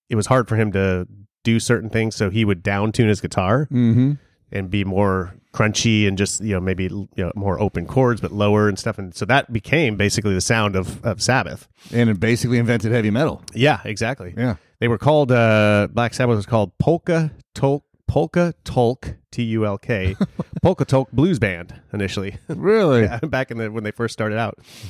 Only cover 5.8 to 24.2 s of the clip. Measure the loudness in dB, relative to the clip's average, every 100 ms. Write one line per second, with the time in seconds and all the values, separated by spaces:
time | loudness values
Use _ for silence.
5.8 | 2 4 2 0 -2 -2 -4 -2 -2 -2
6.8 | -4 -6 -10 -6 -6 -4 -4 -2 -2 -4
7.8 | -2 2 2 0 -4 0 2 4 2 0
8.8 | -6 -8 -12 -8 0 0 0 -8 -2 0
9.8 | 0 2 0 0 0 0 2 2 2 -2
10.8 | -4 -6 -6 -4 0 0 -2 -10 -18 _
11.8 | -6 0 2 2 0 0 2 0 2 0
12.8 | 0 0 2 0 -2 -4 -10 0 2 2
13.8 | -4 -4 -4 -6 -10 -4 -2 -2 _ -4
14.8 | 0 2 4 4 4 4 6 6 6 4
15.8 | 2 0 -2 0 0 0 0 0 0 _
16.8 | -2 -2 0 0 -2 -6 _ -2 0 -2
17.8 | _ _ -2 -2 0 0 0 -4 -6 0
18.8 | 0 0 -10 -16 _ -6 -4 -2 -2 -4
19.8 | -4 -2 -2 -2 -6 -6 -10 0 0 2
20.8 | 0 0 0 2 2 2 -2 -4 -12 -18
21.8 | -12 -6 -4 -4 -8 -12 -12 -4 0 2
22.8 | 4 4 4 0 -4 -4 -4 -6 -8 -6
23.8 | -8 -6 -6 -4